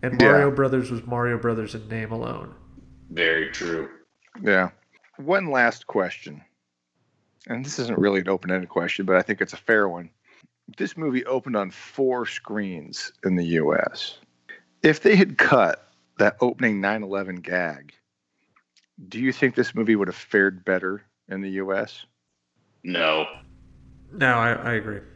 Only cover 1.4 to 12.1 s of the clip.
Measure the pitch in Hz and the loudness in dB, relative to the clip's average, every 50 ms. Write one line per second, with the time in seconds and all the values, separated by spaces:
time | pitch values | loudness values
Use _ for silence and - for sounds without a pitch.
1.4 | 117 117 113 113 107 101 - 113 107 107 113 113 110 107 113 113 117 117 117 - | 0 -2 -2 -2 -4 -6 -10 -12 -12 -8 -8 -8 -6 -6 -6 -8 -6 -8 -8 -8
2.4 | - - - - - - - - - - - - - - 82 82 85 82 82 80 | -10 -14 -18 -20 -20 -20 -20 -20 -20 -20 -20 -20 -20 -14 -4 0 0 2 2 0
3.4 | 80 80 - - 90 87 82 80 76 - - - _ _ _ _ _ _ _ - | -2 -4 -6 -8 -6 -4 -4 -4 -6 -8 -12 -20 _ _ _ _ _ _ _ -4
4.4 | 98 104 101 95 92 87 - _ _ _ _ _ _ _ _ - 143 147 185 196 | 0 2 4 4 2 0 -4 _ _ _ _ _ _ _ _ -12 -2 0 0 0
5.4 | 190 160 139 127 120 117 113 - - - - 110 92 87 - - - - 76 73 | 0 0 2 4 2 2 2 -2 -14 -4 -2 -2 -2 -2 -4 -12 -16 -18 -18 -18
6.4 | - _ _ _ _ _ _ _ _ _ _ _ _ _ _ _ _ _ _ _ | -20 _ _ _ _ _ _ _ _ _ _ _ _ _ _ _ _ _ _ _
7.4 | _ - 117 117 127 143 156 - 127 117 110 - 92 101 98 95 87 92 95 92 | _ -10 -10 -8 -8 -8 -6 -6 -6 -4 0 2 2 4 2 2 0 0 -2 -2
8.4 | - 90 92 92 90 85 - - 85 87 - - 98 92 92 92 90 - 107 95 | -2 -4 -4 -4 -4 -2 -4 -2 -2 -2 -4 -4 0 2 2 2 2 2 -2 -4
9.4 | 98 - - - _ - 113 107 101 95 85 87 87 82 _ _ _ _ _ _ | -4 -6 -6 -12 _ 2 2 4 4 0 -2 -8 -12 -16 _ _ _ _ _ _
10.4 | _ _ _ _ _ - 107 - 190 202 - 170 160 151 127 127 120 - 131 131 | _ _ _ _ _ -20 -10 -8 -8 -8 -6 -4 -4 -2 -2 -2 -2 -2 -4 -4
11.4 | - 135 120 104 98 92 95 - - - - - 135 131 | -4 -2 -2 -2 -2 -4 -8 -16 -20 -16 -4 -2 0 0